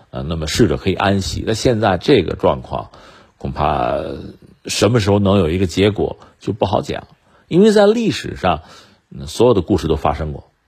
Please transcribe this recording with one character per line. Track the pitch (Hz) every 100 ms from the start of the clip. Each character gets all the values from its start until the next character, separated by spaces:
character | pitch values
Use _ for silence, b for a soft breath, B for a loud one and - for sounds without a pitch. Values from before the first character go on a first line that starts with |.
| B
呃， | 62
那 | 71 82
么 | 76
逝 | - 98
者 | 67
可 | 95
以 |
安 | 87 98 98
息。 | - 101 98
那 |
现 | 110 135 110
在 | 107 90
这 | - 123
个 | 80 -
状 | 90 69
况， | - 58 - B B B B _
恐 | 71
怕 | 69 76 69 62 71 80 73 - - - _ -
什 | - 101
么 | 120
时 | 98
候 | 101
能 | 98 101
有 | 78
一 | 92
个 | 95
结 | 95 101
果 | 98 73 - B B
就 | -
不 | 104 95
好 | 110
讲， | 147 - - _ b b b
因 | 165
为 | 214
在 | 208 202
历 | 233 208
史 | 113 - -
上， | 92 76 B B B B _
嗯， | - 73
所 | - 120
有 |
的 | 101
故 | 82 90
事 | 80
都 | 76
发 | 76
生 | 73 78
过。 | 71 _ _